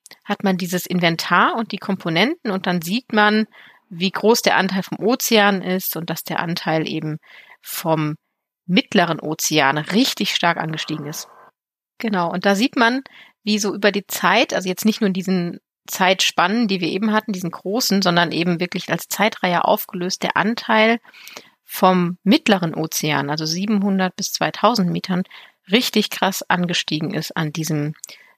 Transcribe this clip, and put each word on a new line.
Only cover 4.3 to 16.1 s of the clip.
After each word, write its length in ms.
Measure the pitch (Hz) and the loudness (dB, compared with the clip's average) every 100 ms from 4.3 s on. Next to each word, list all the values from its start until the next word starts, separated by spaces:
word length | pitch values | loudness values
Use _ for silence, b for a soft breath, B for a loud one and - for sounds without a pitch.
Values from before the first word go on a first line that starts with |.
| 214 | 4
der 140 | - - | 4 2
Anteil 260 | 185 190 | 0 -2
vom 160 | - - | -4 -2
Ozean 640 | 196 262 - 220 202 196 | 0 0 2 4 4 2
ist 340 | 175 185 - 165 | -2 -4 -4 -8
und 140 | 170 | -8
dass 140 | 170 | -8
der 160 | - - | -6 -4
Anteil 480 | 170 175 - 160 156 | -2 -4 -2 -2 -2
eben 300 | 156 156 156 B B B B | -4 -6 -8 B B B B
vom 560 | - - 170 156 151 156 _ _ _ _ - | -14 -8 -2 0 0 -4 _ _ _ _ 0
mittleren 540 | 185 - 202 170 156 | 0 2 2 2 -2
Ozean 580 | 143 156 - 151 139 147 | -6 -4 0 4 4 2
richtig 560 | 156 185 262 - 202 | 0 0 2 0 -2
stark 220 | - 175 165 | 0 0 0
angestiegen 500 | 160 160 - 156 147 | -4 -6 -6 -8 -8
ist. 220 | 156 - - - _ _ _ _ _ | -12 -14 -20 -20 _ _ _ _ _
Genau, 340 | 226 196 170 | -2 0 0
und 120 | 185 | 0
da 100 | 202 | 2
sieht 220 | 196 247 - | 2 2 2
man, 260 | 233 254 - B B B | 2 2 -6 B B B
wie 160 | 208 214 | -2 0
so 160 | 202 | 0
über 180 | 202 208 | 2 2
die 140 | 202 - | 0 -4
Zeit, 480 | - 180 202 294 | 0 2 4 2
also 140 | - 185 | -2 -4
jetzt 160 | 180 | 0
nicht 160 | 214 - | 0 2
nur 80 | 208 | 0
in 60 | |
diesen 460 | 185 185 185 175 - _ _ - | 0 0 -2 -2 -8 _ _ -14
Zeitspannen, 800 | - 185 | 0 2